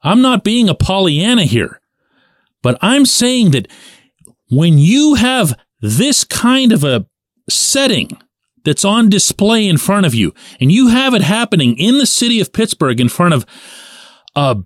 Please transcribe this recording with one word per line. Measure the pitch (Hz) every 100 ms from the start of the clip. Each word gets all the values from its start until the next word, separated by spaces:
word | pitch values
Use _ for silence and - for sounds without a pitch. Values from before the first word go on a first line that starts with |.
I'm | 143 208
not | 262 240
being | 208 233 220
a | 156
Pollyanna | - 190 185 147 202 240
here, | 147 117 76 - _ _ _ _ _ _ _ _
but | 123 123
I'm | 196 269
saying | 269 - 240 254 208
that | 139 98 - - - _ _ _ _ _
when | 127 170 151
you | 151 254 302 269
have | 247 254 175 117 _ _
this | 107 113 262 277
kind | - - 233 262 254
of | 180
a | 143 127 190 _ _ _ -
setting | - - 277 269 170 - - _ _ _ _
that's | - 143
on | 196 220 226
display | 196 - - 202 226 208
in | 156
front | - 202 180
of |
you, | 117 107 - - -
and | 131
you | 202 254
have | 240 269
it | 233
happening | 139 214 233 185 127 120
in | 190 269
the | 269
city | - 240 233
of | 190
Pittsburgh | - 220 - 139 120
in | 123
front | - 175
of | 147 - - - - - - - _ _ -
a | 139 113